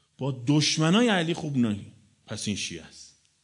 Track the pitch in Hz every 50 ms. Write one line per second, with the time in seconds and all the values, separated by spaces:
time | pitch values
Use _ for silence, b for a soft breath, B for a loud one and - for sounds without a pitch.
0 | _ _ _ - 127 139 135 120 117 120 143 151 147 - - 156 156 160 175 214
1 | 247 240 208 185 165 160 170 - - 151 143 131 120 113 104 101 - - - _
2 | _ _ _ _ _ - 113 101 - 110 101 92 - - 87 80 76 - - -
3 | - - - _ _ _ _ _